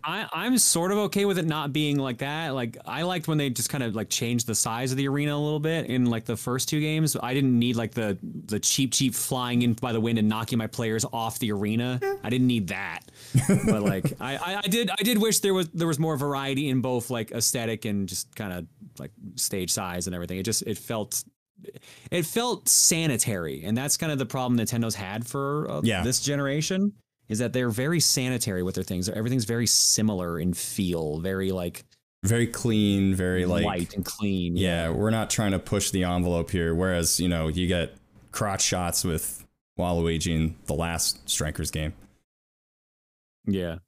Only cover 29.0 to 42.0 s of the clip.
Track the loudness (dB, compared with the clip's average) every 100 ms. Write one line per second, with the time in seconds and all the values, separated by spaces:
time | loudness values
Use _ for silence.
29 | -2 -2 0 0 0 0 2 4 4 4
30 | 2 0 -2 0 0 -2 -4 -2 0 0
31 | -2 -2 -2 0 0 0 -4 -6 -20 _
32 | _ _ 2 2 2 0 2 4 4 4
33 | 4 2 2 2 2 2 2 0 -4 -4
34 | -6 -2 0 0 0 2 2 2 0 2
35 | 2 2 0 0 2 0 0 0 2 0
36 | 2 2 2 0 0 0 2 2 2 2
37 | 2 2 2 2 0 0 0 0 0 -6
38 | _ -20 -12 -4 -2 0 0 0 0 0
39 | 0 -2 -4 -10 -18 _ _ -4 0 2
40 | 2 0 0 0 0 -2 -6 -2 -2 -2
41 | -2 -4 -4 -2 -2 -4 -4 -4 -6 -8